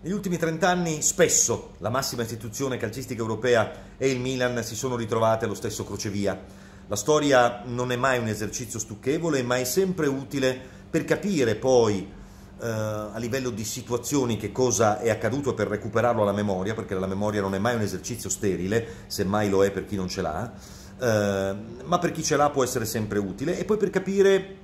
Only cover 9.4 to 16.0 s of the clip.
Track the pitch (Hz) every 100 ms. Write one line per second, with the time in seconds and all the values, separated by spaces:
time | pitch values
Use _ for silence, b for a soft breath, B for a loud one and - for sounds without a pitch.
9.4 | 120 123 127 - 190 175 147 135 135 143
10.4 | 131 127 B B B 160 - 156 202 175
11.4 | 117 104 131 127 113 101 92 B B B
12.4 | B - 117 110 107 107 104 104 120 135
13.4 | 123 107 110 131 117 120 - 147 120 110
14.4 | 101 110 127 110 110 104 117 104 113 135
15.4 | 139 107 98 104 113 113